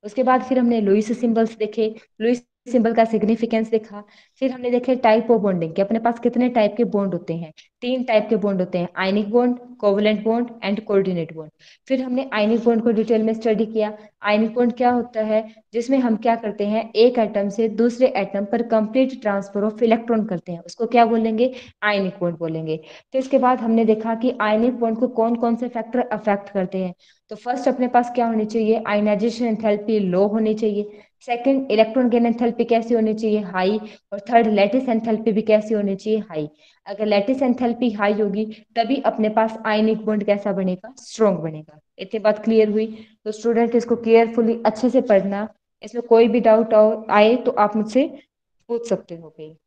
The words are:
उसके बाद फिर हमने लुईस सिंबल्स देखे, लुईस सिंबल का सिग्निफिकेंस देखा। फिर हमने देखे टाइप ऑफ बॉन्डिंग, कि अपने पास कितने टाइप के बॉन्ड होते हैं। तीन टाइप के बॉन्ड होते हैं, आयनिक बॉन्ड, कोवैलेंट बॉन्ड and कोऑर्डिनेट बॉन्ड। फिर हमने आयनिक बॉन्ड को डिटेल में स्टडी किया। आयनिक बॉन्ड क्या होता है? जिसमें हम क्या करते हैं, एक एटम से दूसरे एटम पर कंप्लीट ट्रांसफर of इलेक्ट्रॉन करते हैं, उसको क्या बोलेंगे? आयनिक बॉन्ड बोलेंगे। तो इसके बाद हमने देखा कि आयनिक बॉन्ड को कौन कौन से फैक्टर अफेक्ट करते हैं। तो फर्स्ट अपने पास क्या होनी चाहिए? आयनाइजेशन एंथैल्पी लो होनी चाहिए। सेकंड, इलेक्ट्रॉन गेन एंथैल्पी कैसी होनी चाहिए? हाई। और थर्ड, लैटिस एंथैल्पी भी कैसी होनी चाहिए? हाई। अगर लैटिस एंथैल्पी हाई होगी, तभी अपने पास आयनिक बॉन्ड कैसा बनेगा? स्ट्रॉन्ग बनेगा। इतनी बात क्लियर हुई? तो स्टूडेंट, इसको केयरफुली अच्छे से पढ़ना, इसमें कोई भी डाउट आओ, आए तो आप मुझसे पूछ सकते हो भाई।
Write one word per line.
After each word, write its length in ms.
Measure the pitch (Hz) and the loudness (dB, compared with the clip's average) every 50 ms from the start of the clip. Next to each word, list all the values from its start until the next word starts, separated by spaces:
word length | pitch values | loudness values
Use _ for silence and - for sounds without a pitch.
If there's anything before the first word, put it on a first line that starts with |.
| - | -14
उसके 180 | 208 - - | -8 -2 0
बाद 200 | 254 254 254 254 | 2 2 2 2
फिर 160 | - - 269 254 | 2 0 0 2
हमने 220 | 240 233 233 226 | 2 2 2 2
लुईस 400 | 208 196 196 214 214 220 240 226 | 4 4 2 2 2 0 -4 -2
सिंबल्स 360 | 254 233 220 226 226 220 - | 0 0 2 2 0 0 -2
देखे, 380 | - 220 214 - - 214 220 220 - _ _ _ _ | -6 -6 -6 -2 -2 -4 -4 -4 -8 _ _ _ _
लुईस 240 | 214 233 247 240 _ _ _ _ _ 254 | 0 0 0 0 _ _ _ _ _ -2
सिंबल 240 | 233 240 220 233 | 0 2 2 2
का 120 | 226 233 226 | 4 2 2
सिग्निफिकेंस 680 | 226 226 214 214 208 233 226 233 226 226 220 226 220 | 2 2 0 2 2 0 0 0 -2 0 -2 -2 0
देखा। 320 | 226 220 220 - 202 208 208 _ _ _ _ _ _ _ | -2 -4 -4 -4 -18 -20 -20 _ _ _ _ _ _ _
फिर 120 | 269 269 | -4 -4
हमने 200 | 262 254 247 247 | -4 -4 -4 -2
देखे 240 | 240 247 247 - 254 | -2 0 0 0 -2
टाइप 360 | 240 254 226 214 226 226 233 | 2 4 4 4 4 4 2
ऑफ 100 | 240 220 | 2 2
बॉन्डिंग, 320 | 190 202 185 175 165 160 | 2 0 0 0 -2 -4
कि 100 | 156 - | -2 -2
अपने 160 | 196 196 220 226 | -2 0 0 0
पास 200 | 226 233 233 233 | 0 -2 -4 0
कितने 300 | - 247 240 240 247 247 | -4 -2 0 2 0 0
टाइप 260 | 240 247 214 208 208 | 2 2 0 0 0
के 80 | - 240 | 0 -2
बॉन्ड 280 | 185 180 202 202 196 | -2 0 -2 -2 -2
होते 220 | 175 170 175 - 165 | -4 -6 -6 -6 -8
हैं। 180 | 170 170 156 - - - _ _ _ | -8 -8 -12 -16 -20 -20 _ _ _
तीन 220 | - 247 254 254 | -6 -4 -4 -4
टाइप 240 | 247 254 226 214 214 - | -2 2 0 0 2 2
के 60 | 233 | -2
बॉन्ड 240 | 208 185 208 196 185 | 0 0 0 0 -2
होते 180 | 180 180 - 180 | -2 -2 -2 -4
हैं, 100 | 175 - _ | -4 -4 _
आयनिक 340 | - 185 190 190 208 214 202 | -4 -2 0 0 0 -2 0
बॉन्ड, 260 | 220 240 247 247 247 247 - - - _ | 0 2 2 2 -2 -4 -8 -20 -14 _
कोवैलेंट 440 | - 208 196 208 208 214 214 208 214 | 0 0 0 2 2 0 0 0 0
बॉन्ड 240 | 220 226 233 240 233 - - - | -2 0 0 -2 -6 -8 -8 -6
and 140 | 196 208 208 | -4 -4 -4
कोऑर्डिनेट 540 | 214 - 208 196 190 190 180 170 160 160 165 | -4 0 0 0 2 0 -2 -4 -4 -6 -10
बॉन्ड। 160 | 160 156 151 _ _ _ - - _ _ - | -14 -16 -16 _ _ _ -20 -20 _ _ -4
फिर 140 | 269 254 | -4 -4
हमने 260 | 262 262 247 254 262 262 | -2 -2 -4 -4 -4 -4
आयनिक 320 | - 214 208 214 226 233 233 | -2 0 2 2 2 2 2
बॉन्ड 180 | 240 233 220 | 2 2 2
को 80 | 226 233 | 2 2
डिटेल 320 | 226 208 220 214 240 220 | 0 0 0 2 0 0
में 100 | 220 220 220 | 2 0 -2
स्टडी 320 | 220 - 233 220 208 226 | -2 0 0 0 0 0
किया। 300 | 214 220 220 208 208 214 - - - _ _ | -2 -2 -4 -4 -4 -6 -12 -20 -20 _ _
आयनिक 320 | - 208 208 214 220 220 226 | -2 0 2 2 2 0 0
बॉन्ड 180 | 247 247 240 | 0 0 0
क्या 180 | 240 - 254 240 | 0 0 0 2
होता 300 | 247 240 226 233 - 220 | 2 0 -2 -4 -4 -4
है? 340 | 220 214 214 214 220 220 - - _ _ | -2 0 0 -2 -2 -4 -16 -20 _ _
जिसमें 260 | - 226 233 247 269 277 | -6 -6 -2 0 0 2
हम 180 | 247 240 220 | 2 0 0
क्या 200 | 208 - 240 226 | 0 2 0 0
करते 300 | 226 233 214 202 - 202 | 0 -2 -8 -4 -4 -2
हैं, 260 | 202 214 220 220 220 | -2 0 -2 -4 -2
एक 260 | - 208 226 247 247 254 | 2 4 4 4 6 2
एटम 300 | 220 214 220 208 202 202 | 0 0 0 -2 -2 -2
से 200 | 190 - 226 226 | -2 -2 -2 -2
दूसरे 440 | 220 208 233 240 233 233 262 254 - | 0 2 2 0 2 2 0 2 2
एटम 280 | - 196 185 - 202 208 | 0 -4 -2 -4 -6 -4
पर 180 | 202 - 226 | -2 -4 -4
कंप्लीट 580 | 233 226 226 220 214 214 - 262 262 262 269 - | -2 0 0 0 0 0 2 0 0 0 -2 -4
ट्रांसफर 480 | - 214 202 202 196 - - 208 196 220 | -4 -2 -2 -2 -6 -6 -6 -4 -4 -4
of 120 | 214 214 | -2 0
इलेक्ट्रॉन 420 | 247 226 220 226 226 233 233 220 208 | 2 2 2 2 0 -2 -2 -2 -2
करते 280 | 220 185 170 _ - | -2 -6 -8 _ -10
हैं, 80 | 175 170 | -14 -12
उसको 260 | - 175 - _ 233 | -14 -18 -8 _ -6
क्या 180 | 226 247 240 233 | 0 4 4 4
बोलेंगे? 480 | 220 233 226 220 226 220 220 247 262 254 - - - _ _ | 4 4 0 0 0 0 0 0 0 -2 -8 -18 -20 _ _
आयनिक 320 | - 208 208 196 196 185 185 - | -2 0 0 0 -2 -4 -4 -4
बॉन्ड 180 | 175 175 170 165 | -6 -6 -4 -4
बोलेंगे। 420 | 170 160 160 160 160 160 156 156 - - - - _ _ | -6 -6 -6 -6 -4 -6 -6 -6 -8 -16 -20 -20 _ _
तो 60 | - 269 | -6 -6
इसके 200 | 262 262 277 269 | -4 0 0 2
बाद 200 | 262 247 254 254 | 2 2 0 0
हमने 260 | 226 226 226 226 226 | 0 0 2 2 4
देखा 300 | 226 214 220 220 226 226 | 2 2 0 0 -6 -4
कि 200 | 226 233 254 - - | -2 -2 -4 -2 0
आयनिक 380 | 214 208 214 220 233 247 247 233 | 0 0 2 2 2 0 0 0
बॉन्ड 200 | 233 226 220 226 | -2 -2 0 -2
को 100 | 254 247 | -2 -2
कौन 260 | - - 226 233 240 | 0 0 0 0 0
कौन 220 | 233 240 233 233 | 0 0 -2 -2
से 120 | 226 254 240 | -2 -4 -6
फैक्टर 320 | - 233 220 226 - 247 | -6 -8 -10 -4 -4 -4
अफेक्ट 480 | 247 247 220 208 208 214 202 202 202 - | -2 -2 -6 -4 -2 -2 -2 -2 -4 -6
करते 300 | - 202 185 185 190 190 | -6 -4 -4 -4 -4 -6
हैं। 160 | 185 180 180 _ _ _ _ _ _ _ | -6 -6 -8 _ _ _ _ _ _ _
तो 80 | 220 | -20
फर्स्ट 320 | - - 240 254 262 262 277 | -12 -8 -6 -6 -2 0 -2
अपने 200 | 254 262 254 240 | 0 0 -2 2
पास 240 | 247 240 240 240 - | 2 2 2 2 -2
क्या 120 | 254 233 | -2 0
होनी 180 | 233 226 220 214 | 0 0 0 -2
चाहिए? 380 | 214 220 233 220 214 220 220 220 | 0 0 0 2 2 2 0 0
आयनाइजेशन 580 | - 208 208 208 214 208 196 214 233 226 226 247 | 0 0 2 2 2 2 2 0 -2 -2 0 -2
एंथैल्पी 540 | 233 220 214 220 220 208 208 208 - 220 214 | -2 -2 0 0 0 0 0 0 0 0 0
लो 280 | 196 185 175 185 196 | 0 0 2 2 2
होनी 280 | 208 208 226 220 214 214 | 2 2 0 0 0 0
चाहिए। 360 | 214 226 214 202 208 208 208 - - - _ _ _ | 0 -2 -2 -2 -2 -6 -6 -12 -20 -20 _ _ _
सेकंड, 500 | - - 240 233 240 269 277 269 269 - | -8 -6 -6 -2 0 0 0 0 0 0
इलेक्ट्रॉन 380 | 214 214 220 220 - 269 247 240 | 2 2 2 2 2 0 0 2
गेन 180 | 220 240 233 | 2 2 2
एंथैल्पी 380 | 233 226 233 240 240 233 - 233 | 2 0 0 0 -2 0 -2 0
कैसी 300 | 233 233 226 226 233 247 | 0 0 0 0 0 0
होनी 200 | 226 220 214 214 | 0 0 0 -2
चाहिए? 240 | 214 226 220 208 214 | -2 -2 -2 -2 -2
हाई। 400 | 202 180 190 185 185 190 214 220 214 - - - _ _ | -2 -4 -4 -2 0 0 0 -2 -6 -10 -18 -20 _ _
और 80 | - 208 | -14 -14
थर्ड, 260 | 202 - 247 233 226 | -8 2 2 4 4
लैटिस 420 | 220 214 202 196 202 247 262 262 254 | 4 4 4 2 4 2 0 0 0
एंथैल्पी 440 | 226 220 214 233 220 214 - 233 | -2 0 0 0 -2 0 0 0
भी 100 | 202 214 | 0 0
कैसी 320 | 214 214 214 214 214 214 226 | 2 4 2 2 2 0 -2
होनी 220 | 208 202 196 196 | -2 0 -2 -4
चाहिए? 220 | 190 - 214 214 220 | -4 -2 -2 -2 -2
हाई। 300 | 202 - 170 156 151 147 _ _ _ _ _ _ _ | -4 -6 -8 -8 -8 -8 _ _ _ _ _ _ _
अगर 200 | 190 202 202 214 | -14 -8 -6 -2
लैटिस 360 | 214 202 202 196 - 262 269 | 0 2 0 2 0 -2 0
एंथैल्पी 480 | 277 254 240 - 240 233 233 233 254 240 | 0 0 0 0 0 -4 -2 0 -2 -2
हाई 220 | 208 208 208 202 | -2 0 0 0
होगी, 320 | 214 208 214 202 185 208 220 214 - - _ _ _ | 0 0 0 -2 -2 -4 -4 -6 -8 -16 _ _ _
तभी 240 | - 233 - - - | -4 -2 -2 -2 0
अपने 280 | - 226 - - 214 214 | 0 -2 0 0 -2 0
पास 300 | 214 226 220 226 - - - | 2 0 0 0 -2 -6 -4
आयनिक 380 | 220 214 214 220 220 220 220 220 | -2 0 2 2 2 0 0 -2
बॉन्ड 200 | 214 214 208 202 | -2 -2 -2 0
कैसा 280 | 208 202 202 202 214 | 0 -2 0 0 -4
बनेगा? 420 | 190 190 190 185 185 180 - 220 - - | -4 -2 -2 -2 -4 -6 -8 -20 -20 -20
स्ट्रॉन्ग 400 | - - - - 220 202 185 165 | -20 -20 -2 0 2 2 2 0
बनेगा। 400 | 156 160 156 156 156 - 151 151 _ _ _ - | -6 -8 -10 -10 -16 -18 -20 -20 _ _ _ -16
इतनी 220 | 190 190 - 220 | -14 -8 -8 0
बात 240 | 196 214 214 214 214 | 2 2 0 2 0
क्लियर 260 | 226 226 220 214 214 | 2 4 4 4 4
हुई? 280 | 208 214 220 226 - - - _ _ _ _ | 2 -2 -2 -4 -8 -16 -20 _ _ _ _
तो 80 | 214 | -10
स्टूडेंट, 420 | 214 - - 233 233 226 233 233 240 | -10 -4 -2 0 2 2 0 2 2
इसको 220 | 233 226 233 240 | 0 0 0 -4
केयरफुली 640 | 233 226 226 220 226 233 226 226 247 226 220 233 233 - | -2 2 4 6 6 6 4 2 0 0 0 0 0 0
अच्छे 240 | 226 214 - - 247 | -2 -2 0 -2 2
से 100 | 220 262 | 2 2
पढ़ना, 480 | 247 - 208 196 190 202 202 202 214 220 _ _ _ _ _ _ | 2 4 4 4 4 0 -4 -6 -8 -10 _ _ _ _ _ _
इसमें 200 | - 214 - 240 233 | -20 -10 -10 -10 0
कोई 220 | - 233 226 233 226 | 4 6 6 6 6
भी 120 | - 254 | 4 2
डाउट 340 | 226 226 220 220 226 226 226 | 4 6 4 4 4 4 4
आओ, 320 | 214 214 214 214 214 - - | 6 6 4 2 -2 -4 0
आए 260 | - 208 208 220 240 | 4 4 6 6 4
तो 140 | 254 - 247 | 2 0 -2
आप 260 | - - 208 202 208 | 0 2 0 0 0
मुझसे 300 | 220 208 214 - 254 285 330 - - _ _ _ _ _ _ _ _ _ _ | -4 -4 0 0 0 0 0 -4 -14 _ _ _ _ _ _ _ _ _ _
पूछ 200 | 233 233 233 233 | -8 -8 -4 -4
सकते 260 | 196 180 - _ 170 | -4 -4 -4 _ -18
हो 140 | 165 170 156 | -18 -18 -20
भाई। 280 | _ - 156 156 160 156 _ | _ -20 -20 -20 -20 _ _